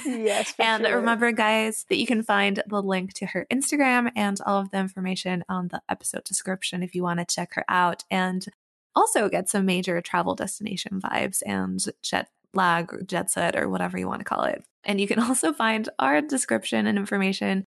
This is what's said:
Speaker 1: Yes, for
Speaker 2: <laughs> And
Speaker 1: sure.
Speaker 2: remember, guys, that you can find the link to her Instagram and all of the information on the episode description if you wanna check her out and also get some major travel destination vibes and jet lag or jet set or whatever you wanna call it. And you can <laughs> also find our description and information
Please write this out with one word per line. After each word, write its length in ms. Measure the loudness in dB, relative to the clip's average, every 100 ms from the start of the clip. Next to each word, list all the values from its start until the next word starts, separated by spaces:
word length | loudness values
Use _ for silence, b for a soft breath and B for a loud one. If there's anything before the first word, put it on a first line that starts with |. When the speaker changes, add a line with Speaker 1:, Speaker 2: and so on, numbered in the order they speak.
| -2
Speaker 1:
Yes, 460 | 0 0 0 -2
for 80 | 0
Speaker 2:
<laughs> 20 |
And 220 | 2 2 2
Speaker 1:
sure. 100 | 2
Speaker 2:
remember, 340 | 2 2 2
guys, 520 | 2 2 2 0 -2 -2
that 80 | 0
you 80 | 2
can 160 | 0
find 380 | 2 2 2 0 -2
the 140 | -2
link 320 | 0 0 -2 -6
to 100 | -6
her 200 | -4 -2
Instagram 580 | -2 0 2 4 4 2 0
and 240 | 0 0 0
all 140 | 0
of 100 | 0
the 60 | -2
information 680 | -2 -2 -4 -2 -2 -2 -2
on 180 | -4 -4
the 120 | -4 -4
episode 340 | -4 -4 -6
description 580 | -4 -4 -4 -4 -4 -4
if 100 | -4 -2
you 80 |
wanna 220 | 0 0 -2
check 300 | -4 -4 -4
her 100 | 2
out 360 | 4 4 2 -2
and 360 | 0 0 -2 -6 -14 _ _ _ 2
also 320 | 4 4 2
get 220 | 0 0
some 160 | 2 4
major 340 | 2 0 -2
travel 360 | 0 0 0 -2
destination 680 | -4 -6 -8 -6 -6 -6
vibes 400 | -2 -2 -2 -2 -2
and 380 | -2 -2 -4 -6 -6
jet 280 | -4 -4 -4 _ _
lag 400 | 0 2 2 -2
or 80 | -8
jet 280 | -4 -4 -2
set 260 | -2 0 0
or 100 | 0
whatever 300 | -2 -2 -4
you 100 | -4
wanna 160 | -6
call 200 | -4 -2
it. 200 | -2 -4 -10 _ -4
And 160 | 0
you 60 | 2
can 120 | 2
<laughs> 80 | 2
also 240 | 2 0
find 380 | 0 0 0 -2 0
our 220 | 2 2
description 680 | 2 -2 0 -2 0 0 2
and 100 | 2
information 680 | 0 0 0 0 0 -2 -4